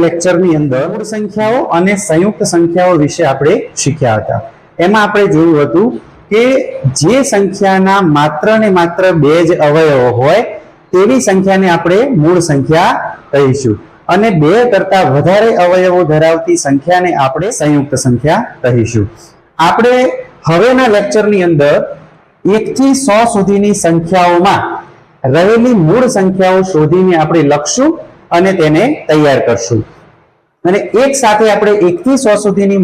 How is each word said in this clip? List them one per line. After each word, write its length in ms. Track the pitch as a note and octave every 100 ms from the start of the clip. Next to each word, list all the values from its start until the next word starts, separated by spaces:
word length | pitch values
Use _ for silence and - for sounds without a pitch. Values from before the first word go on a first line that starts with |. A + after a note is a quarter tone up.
| E3+
લેક્ચરની 500 | E3+ F3+ F3 F#3 D#3
અંદર 220 | D3 B2+ D#3+
મૂળ 140 | G#3 G#3
સંખ્યાઓ 500 | G#3+ G#3 G#3 G#3+ B3+ E4+ E3+
અને 160 | F#3+ G3+ -
સંયુક્ત 360 | D#3+ G3+ G#3 G3+
સંખ્યાઓ 460 | E3+ E3+ F3+ F3+ E3
વિશે 200 | D3 - D3+
આપણે 240 | C3+ D3 G#3+ - -
શીખ્યા 360 | C#3 - B2 G#2+
હતા. 200 | - G#2 - - - - F3
એમાં 180 | G#3+
આપણે 240 | G#3 G#3 G3 D3+
જોયું 240 | E3 D3+
હતું 260 | C#3 E3+ A#3 - - - -
કે 120 | G#3+ B3 C4+ - - - -
જે 220 | D#3+ C4 B3
સંખ્યાના 680 | G3+ G3 - G3 F#3+ F#3+ G3 F3 C#3+
માત્ર 300 | D3+ D3+ G#3 A3
ને 60 | G#3+ F3+
માત્ર 240 | E3+ F3+ F#3 E3
બે 100 | C#3+ E3 E3
જ 120 | D#3+ D3+
અવયવો 420 | D#3 D#3 C3+ B2 A2
હોય 240 | C3+ D4 F4 - - - _
તેવી 280 | F3+ G#3+ B3+ G#3
સંખ્યાને 420 | F#3+ F#3+ F#3+ F#3+ E3+
આપણે 240 | E3+ G3 C#4 G3
મૂળ 160 | D#3 F3+ D#3
સંખ્યા 440 | C#3 B2+ D#3+ G#3 - - - -
કહીશું 440 | C#3+ C#3 B2 A#2 G#2 - - -
અને 160 | F#3 A3 E3
બે 120 | D3+ A3 A#3+
કરતા 320 | F#3+ - F#3+ C3+ C#3+
વધારે 360 | D#3 G3+ A3+ A3+ F3+
અવયવો 360 | F#3 F#3 F3+ D#3+
ધરાવતી 440 | D#3 D#3+ E3 F3 E3+ C#3+
સંખ્યાને 460 | C#3 F3 F3+ F3+ D3+ C3+
આપણે 260 | D#3 G3 C4
સંયુક્ત 340 | D3+ D3 C3+ B2+ C3
સંખ્યા 680 | A#2+ D3 G3 A#3+ - B2
કહીશું. 320 | A#2+ A2 A2+ G2+ - - _ _ - E3+
આપણે 280 | F3+ A#3+ B3+ B3+ - - - D#3
હવેના 400 | E3+ A#3 B3+ A#3 G#3
લેક્ચરની 460 | G3+ G#3+ G#3 G3+ E3+
અંદર 260 | D3+ C#3+ F#3+ - - - _ _ _ F3 G#3+
એક 80 | - -
થી 140 | C4+ C4+ -
સો 120 | G#3+ A#3 G#3
સુધીની 420 | F#3 G3 G#3 G3
સંખ્યાઓમાં 800 | E3+ E3 E3 F#3 F3 F3 E3+ - - - - - _ _ B2+ D3+
રહેલી 420 | F#3+ A#3 B3 A3+ D#3
મૂળ 160 | A3+ B3+ G3+
સંખ્યાઓ 440 | F#3 F#3 F#3 F#3+ F#3
શોધીને 420 | D#3 D3 F3+ F#3 E3
આપણે 200 | D#3 E3+ C#3+
લખશું 360 | D3 - B3 D4+ E4+ - - - E3+
અને 160 | F#3+ E3+
તેને 240 | D3+ D#3 B3+ - -
તૈયાર 320 | D#3 D3 B2+ A#2+
કરશું. 340 | A#2 - A2 - - - _ _ _ _ _ F3
અને 120 | G3 F3 G#3+
એક 80 | C4+ -
સાથે 240 | A3 G#3+ A3
આપણે 200 | G3+ G#3 G3+ F3
એક 100 | -
થી 140 | B3+ C4+
સો 120 | G#3+ G#3
સુધીની 340 | G#3 F#3 G3 G3